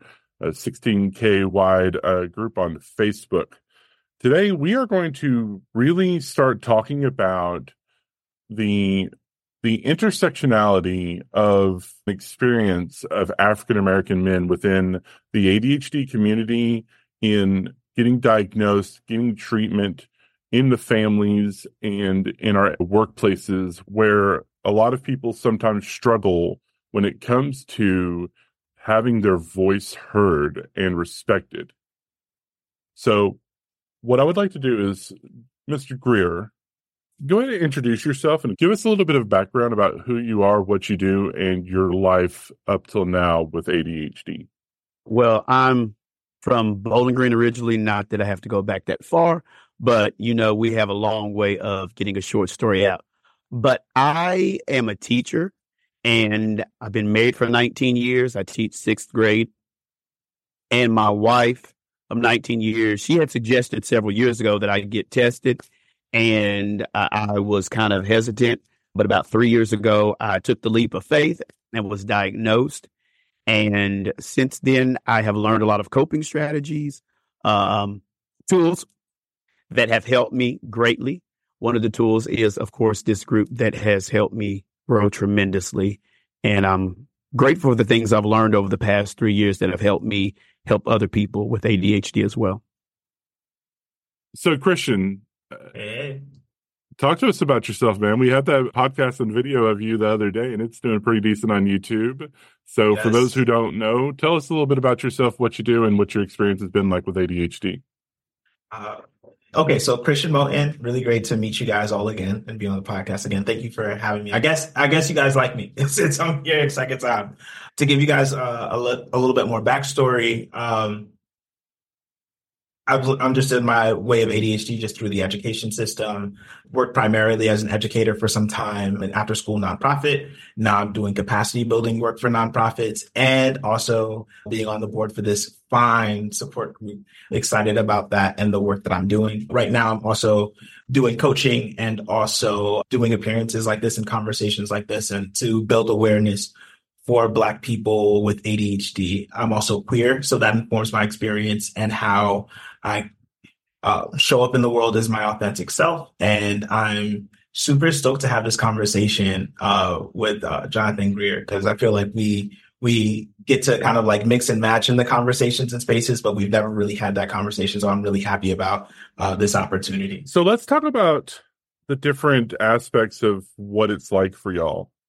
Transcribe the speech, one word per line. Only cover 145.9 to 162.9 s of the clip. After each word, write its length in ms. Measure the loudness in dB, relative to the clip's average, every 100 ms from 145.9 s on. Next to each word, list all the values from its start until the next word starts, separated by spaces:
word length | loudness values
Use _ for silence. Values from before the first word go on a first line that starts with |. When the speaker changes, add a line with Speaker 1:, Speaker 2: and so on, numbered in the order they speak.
| 2 4 4 2 -2 -8 -14 -20 _ _ _ 0
Speaker 3:
for 240 | 2 2
Black 320 | 2 0 -2
people 640 | -6 -4 0 2 2 2
with 160 | 0 -2
A 180 | -2 -2
D 160 | -2
H 200 | -2 -6
D. 360 | -6 -4 -4 -6
I'm 220 | -6 -2
also 280 | -2 -2 -4
queer, 400 | -2 0 2 0
so 180 | -2 0
that 160 | 2 0
informs 360 | -2 -2 -2
my 120 | -2
experience 680 | -4 -4 -4 -2 -2 -4 -6 -6
and 180 | -4
how 540 | -2 0 0 0 -2 -6 -18 -20 -12 -8
I, 260 | -6 -8 _ _ _ _ _ _ _
uh, 360 | -2 -2 -4 -4
show 260 | 2 2
up 120 | 4 2
in 60 |
the 80 | 2
world 280 | 2 2 0
as 100 | 0
my 160 | -2 -2
authentic 440 | -2 -4 -4 -6
self. 420 | 0 0 0 -8 -2
And 460 | 0 2 0 -2 -2
I'm 600 | -2 -2 -2 -4 -6 -8 _ _
super 400 | -6 0 2 2
stoked 280 | 2 0 0
to 60 | 0
have 160 | -2
this 140 | -2 0
conversation, 960 | 0 0 0 0 0 2 0 -2 -6 -6
uh, 440 | -2 0 0 -4 -8
with, 300 | -4 -4 -4
uh, 240 | -6 -6 -4
Jonathan 460 | -2 -2 0 -2
Greer, 320 | 0 -2 -4 -6
'cause 200 | -4 -2
I 120 | 0
feel 160 | 0
like 180 | 0 -2
we, 440 | -2 -2 -2 -4 -14 _ _
we 480 | 0